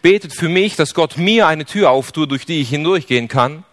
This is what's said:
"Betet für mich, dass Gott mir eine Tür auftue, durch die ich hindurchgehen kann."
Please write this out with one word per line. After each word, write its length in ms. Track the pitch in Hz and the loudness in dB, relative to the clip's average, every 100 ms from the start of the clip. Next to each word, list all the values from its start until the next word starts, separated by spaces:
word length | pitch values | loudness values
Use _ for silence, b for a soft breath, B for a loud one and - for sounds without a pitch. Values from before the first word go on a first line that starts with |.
"Betet 320 | 170 202 175 | 4 2 0
für 140 | - 165 | -6 -2
mich, 260 | 180 202 | 0 0
dass 180 | - 151 | 0 -2
Gott 260 | - 160 - | 0 -2 0
mir 280 | 180 226 190 | 0 4 2
eine 180 | 156 | 0
Tür 260 | 151 202 180 | -4 2 4
auftue, 360 | 131 131 - 151 | 4 0 -6 -4
durch 180 | 139 | -4
die 160 | - 165 | -4 -4
ich 80 | 127 | -2
hindurchgehen 600 | 147 160 190 - 123 117 | -2 0 -2 0 -2 0
kann." 340 | 135 123 151 - | 0 0 -2 -20